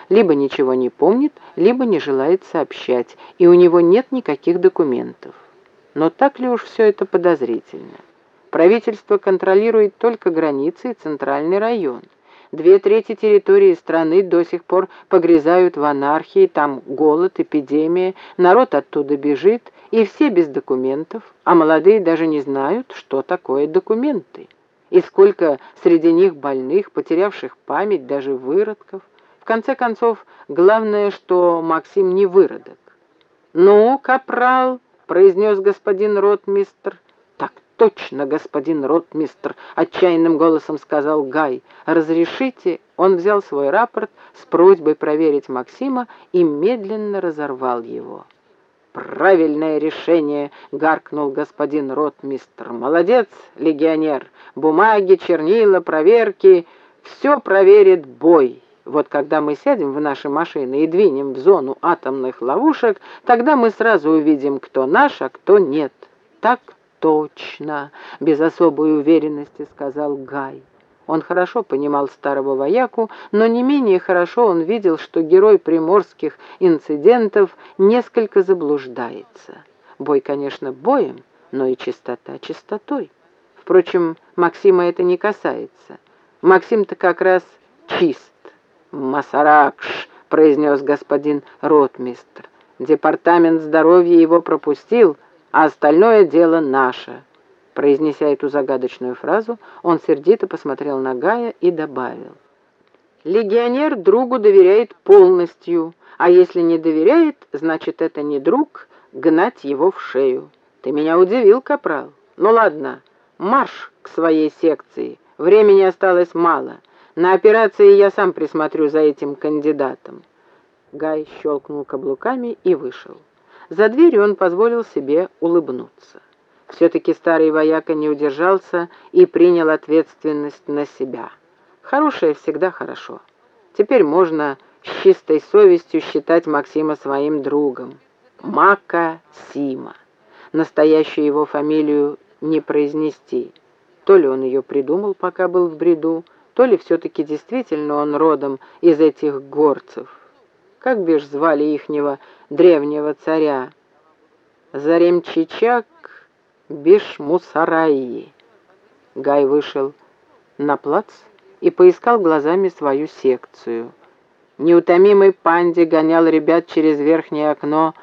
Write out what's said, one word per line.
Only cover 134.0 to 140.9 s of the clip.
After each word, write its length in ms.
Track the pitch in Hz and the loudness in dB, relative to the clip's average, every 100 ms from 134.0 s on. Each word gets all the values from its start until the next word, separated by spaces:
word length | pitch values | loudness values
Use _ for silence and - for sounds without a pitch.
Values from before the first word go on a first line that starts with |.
можно 520 | 151 165 170 160 147 139 _ _ | 2 2 0 -2 -6 -8 _ _
с 180 | - - | -16 0
чистой 380 | 190 185 - 156 - | 2 2 0 -4 2
совестью 500 | 208 202 175 - 160 | 4 4 4 0 -8
считать 460 | - 151 147 165 165 | -4 -8 -2 -2 0
Максима 480 | 147 139 156 156 | -6 -4 -6 -4
своим 480 | 147 135 139 147 151 | -6 -6 -4 -4 -4
другом. 560 | 135 147 147 127 127 135 _ _ _ _ | -4 -2 -2 -6 -16 -18 _ _ _ _
Мака 800 | - 143 185 202 - 170 165 160 _ - - | -8 0 2 2 -4 -4 -4 -8 _ -20 -14
Сима. 440 | 139 143 131 - - _ _ _ _ - | -8 -8 -8 -14 -20 _ _ _ _ -8
Настоящую 720 | 156 156 - 156 | -6 -4 0 2